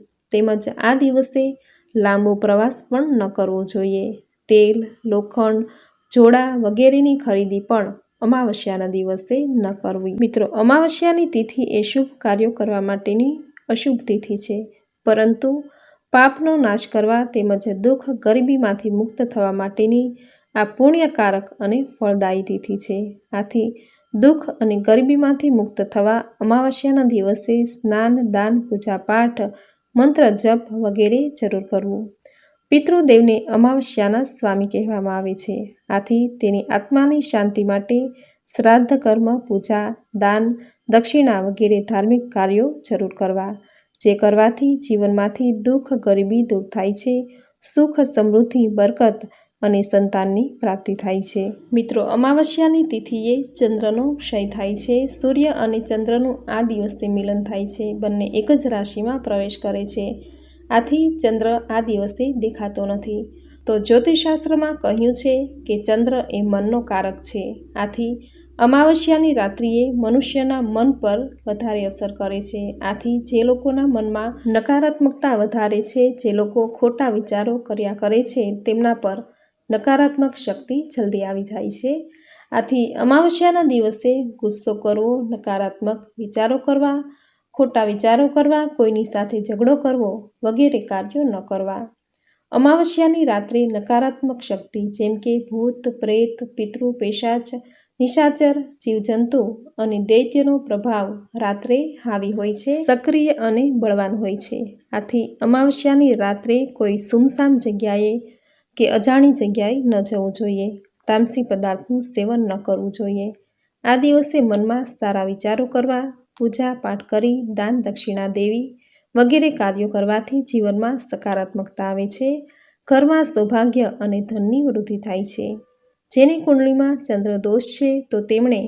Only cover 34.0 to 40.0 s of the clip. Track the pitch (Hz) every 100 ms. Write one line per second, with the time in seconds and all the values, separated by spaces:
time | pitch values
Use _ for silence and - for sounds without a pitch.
34 | 202 226 269 - 214 196 202 202 220 208
35 | 196 190 190 190 - 196 208 - - 202
36 | 202 233 240 240 208 202 - 202 202 277
37 | 277 294 285 214 208 208 202 202 202 240
38 | 262 - - _ - - 226 240 240 277
39 | 233 220 226 247 247 196 202 208 208 233